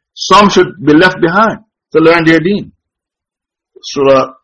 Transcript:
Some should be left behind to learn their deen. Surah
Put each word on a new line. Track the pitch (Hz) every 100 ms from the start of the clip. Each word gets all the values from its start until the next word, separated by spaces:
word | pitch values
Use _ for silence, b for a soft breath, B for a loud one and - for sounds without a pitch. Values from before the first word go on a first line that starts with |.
| _
Some | - - 190 208
should | 196 151 -
be | 135
left | 151 185 151
behind | 165 185 220 208 _ _ _
to | 156
learn | 160 170
their | 160 165
deen. | 165 202 104 _ _ _ _ _ _ _ _ _ _ _
Surah | - 143 139 135 131 -